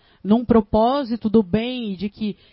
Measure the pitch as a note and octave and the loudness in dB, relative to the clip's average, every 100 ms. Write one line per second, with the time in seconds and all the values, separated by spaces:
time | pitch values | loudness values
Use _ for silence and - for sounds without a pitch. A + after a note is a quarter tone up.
0 | _ _ F#3 A3+ A#3+ A3+ G#3 G#3+ A#3 C#4+ | _ _ 0 0 4 2 2 2 2 0
1 | A#3 A#3 A3 A3 F3+ G#3+ A#3+ B3+ A3 F3+ | -4 -4 2 2 2 -2 -4 -6 -8 -6
2 | G3+ - G#3+ - _ | -8 -6 -8 -8 _